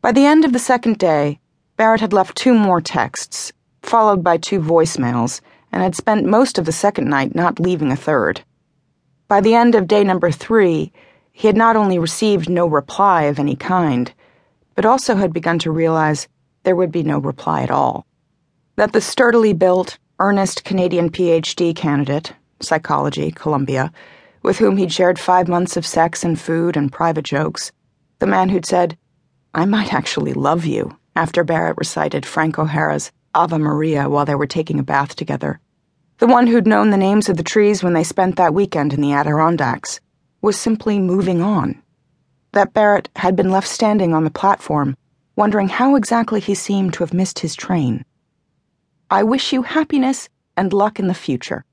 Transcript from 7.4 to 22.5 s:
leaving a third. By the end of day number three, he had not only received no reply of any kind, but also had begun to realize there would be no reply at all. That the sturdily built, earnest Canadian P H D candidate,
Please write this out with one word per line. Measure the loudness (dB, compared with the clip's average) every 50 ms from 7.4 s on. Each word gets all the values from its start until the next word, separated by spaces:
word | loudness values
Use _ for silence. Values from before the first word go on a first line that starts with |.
| -2 -2 0 0
leaving | -2 -2 0 0 -2 -2
a | -2
third. | -2 -2 -2 0 0 0 0 -2 -4 -10 _ _ _ _ _ _ _ _ _ _ _ _ _ _ _ _
By | _ 0 2
the | 4 4 4
end | 6 4 4 4
of | 2 2 2
day | 2 2 2
number | 2 0 0 0 -2
three, | -2 -4 -4 0 2 2 2 2 2 -2 -4 -6 _ _ _ _ _ _ _ _
he | _ -2 0 2
had | 4
not | 4 4 4 4
only | 4 2 2 0 0
received | -2 -2 -2 -2 0 2 2 0 0 -2
no | 0 0 0
reply | 2 2 0 -2 -2 -2 0 2 4 4 4
of | 2 0 0 0
any | -2 -2 -4
kind, | -4 -4 -2 0 0 2 0 0 0 -2 -4 -8 _ _ _ _ _ _ _ _ _ _ _ _
but | 0 2
also | 2 2 2 2 0 0
had | 0 0 -2
begun | -2 -2 -2 -2 -2 0
to | -2 -2
realize | -2 0 0 2 2 2 2 0 0 -2 -6 _ _ _ _ _ _ _ _
there | 0 2
would | 2 0 -2
be | -2 -4
no | -2 -2 -2 -2
reply | -4 -6 -8 -6 -4 -4 -2 -2
at | -2 -2
all. | 0 0 0 0 -2 -6 -12 _ _ _ _ _ _ _ _ _ _ _ _ _ _
That | -2 -2 0
the | 0 -2
sturdily | -2 -2 0 2 2 4 4 4 4 4
built, | 2 2 2 2 2 2 0 -4 -10 _ _ _ _ -2
earnest | 0 0 2 0 0 -2 -4 -8 -8
Canadian | -4 -2 0 0 0 0 0 0 -2
P | -2 -2 0 2
H | 2 0 0 -4 -4
D | -2 -2 -2 -2
candidate, | -2 -2 0 0 0 0 -2 -2 -4 -4 -8 -18 _ _ _